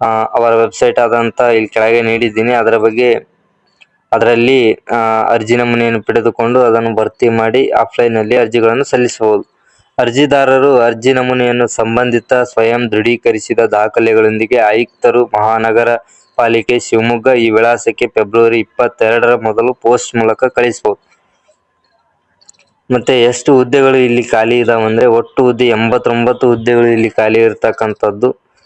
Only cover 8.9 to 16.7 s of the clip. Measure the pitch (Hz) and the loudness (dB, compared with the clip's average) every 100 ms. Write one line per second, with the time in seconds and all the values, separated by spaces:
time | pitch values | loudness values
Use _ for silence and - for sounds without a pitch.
8.9 | 127 123 - 110 104 101 _ _ _ _ | -2 -2 -2 0 0 -4 _ _ _ _
9.9 | - 123 120 147 143 135 131 135 131 117 | -4 -2 0 0 2 2 2 4 2 2
10.9 | 113 120 131 127 127 123 120 120 - 113 | 0 0 0 0 -2 -2 -2 -2 -2 -2
11.9 | 117 123 120 - 127 123 - 113 120 120 | -2 -2 -2 -2 -2 -2 0 0 0 -2
12.9 | 107 110 120 120 110 - 113 113 104 107 | -2 0 0 0 -2 -2 -2 0 0 0
13.9 | - 113 110 110 110 110 120 107 107 120 | 0 0 2 2 0 -2 0 0 0 -4
14.9 | _ 120 120 120 104 107 113 113 110 117 | _ 0 2 0 0 0 0 0 0 0
15.9 | 117 - _ _ - 117 117 107 | -2 -6 _ _ -2 0 0 0